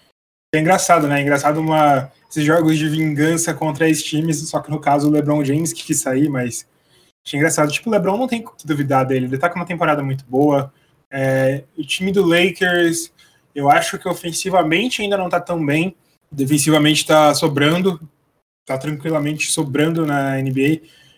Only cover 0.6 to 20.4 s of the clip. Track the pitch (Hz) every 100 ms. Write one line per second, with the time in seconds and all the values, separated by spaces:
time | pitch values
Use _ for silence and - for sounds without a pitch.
0.6 | 160 185 - 170 147 143 143 139 147 151
1.6 | 160 156 147 135 135 _ _ 156 147 170
2.6 | 160 156 156 156 156 147 156 165 165 143
3.6 | - 143 160 156 - 151 165 147 156 151
4.6 | 147 151 143 143 147 151 147 151 135 147
5.6 | 165 - - 147 135 131 151 135 123 -
6.6 | - _ _ _ _ _ - 143 156 147
7.6 | 147 - 233 208 185 208 254 226 226 -
8.6 | 151 147 135 131 127 131 127 135 175 175
9.6 | 175 170 156 147 139 135 - 127 147 143
10.6 | 135 _ _ _ _ 139 135 135 135 139
11.6 | - - 147 - 185 196 175 170 185 175
12.6 | 185 175 170 165 - _ _ _ _ 143
13.6 | 139 143 - 190 185 170 170 165 190 185
14.6 | 156 170 247 - 202 196 180 175 175 170
15.6 | 147 151 185 - _ _ _ 139 135 147
16.6 | 147 156 147 151 - 156 151 143 160 139
17.6 | 147 175 190 165 156 _ _ _ _ _
18.6 | - 135 147 147 160 156 147 151 - -
19.6 | 147 139 156 165 156 143 135 135